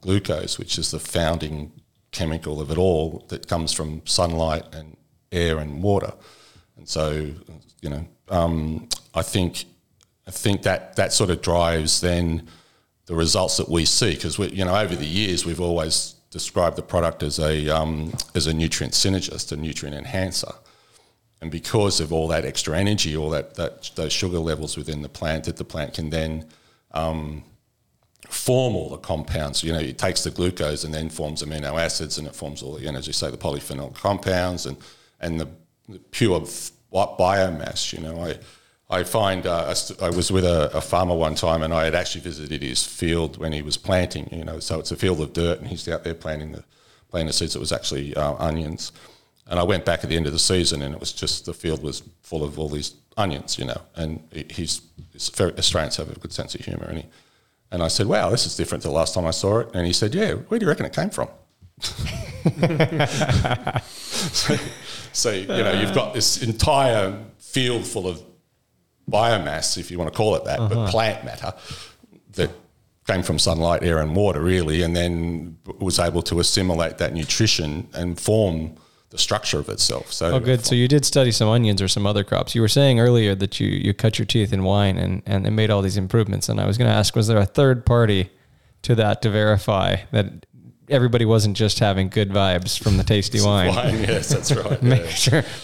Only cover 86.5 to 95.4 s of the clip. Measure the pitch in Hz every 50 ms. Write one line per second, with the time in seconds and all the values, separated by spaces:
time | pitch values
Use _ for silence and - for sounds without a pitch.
86.5 | 110 101 98 98 98 117 123 113 107 107 104 - - 117 107 110 113 104 101 -
87.5 | - - 143 135 127 117 - - 120 120 117 107 101 95 92 - - _ _ _
88.5 | _ _ _ _ _ _ - - 120 110 107 104 - - - 110 101 107 107 107
89.5 | 107 98 - - 104 95 95 95 95 - - - - 104 101 - - - - _
90.5 | - 120 - 120 - _ _ - 143 131 123 120 117 117 117 107 113 110 104 107
91.5 | 98 - 110 104 - - 110 104 95 95 95 92 - 110 104 98 95 104 98 95
92.5 | 92 90 92 - - - - - - - - - 110 101 95 - - 107 101 104
93.5 | 104 98 90 90 - 120 123 139 - 110 104 110 113 - - - 143 - - -
94.5 | 143 - - 104 139 - 127 123 131 123 85 80 80 - - 123 113 156